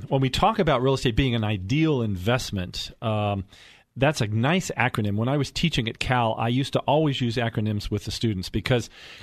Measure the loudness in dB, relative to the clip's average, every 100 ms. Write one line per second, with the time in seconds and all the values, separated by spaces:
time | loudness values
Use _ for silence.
0 | -2 0 2 2 2 4 2 2 2 2
1 | 2 2 2 2 0 -2 0 2 2 2
2 | 0 -2 0 0 0 -4 -6 -8 -12 -6
3 | -2 0 0 -2 -6 -14 -20 -20 _ 0
4 | 0 2 0 0 2 0 0 0 0 0
5 | 0 0 0 0 -2 0 0 0 -2 -2
6 | 0 2 2 0 0 0 0 -2 2 2
7 | 2 0 0 0 -2 0 -2 -2 -2 -4
8 | -4 -2 -2 -2 -4 -4 0 0 -2 -12
9 | -20 -20